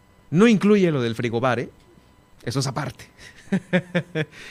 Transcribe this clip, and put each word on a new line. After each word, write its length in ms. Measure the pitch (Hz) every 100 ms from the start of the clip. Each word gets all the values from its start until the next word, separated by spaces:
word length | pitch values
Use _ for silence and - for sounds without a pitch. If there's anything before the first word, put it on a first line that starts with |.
| _ _ -
No 200 | 151 233
incluye 420 | 208 202 208 180
lo 100 | 147
del 140 | 117
frigobar, 460 | 113 123 117 127 117
¿eh? 100 | - - _ - _ _ _ -
Eso 160 | - 123
es 80 | 135
aparte. 380 | 117 - - - _ - - -
<laughs> 760 | 190 - 180 175 175 - 165 151 - -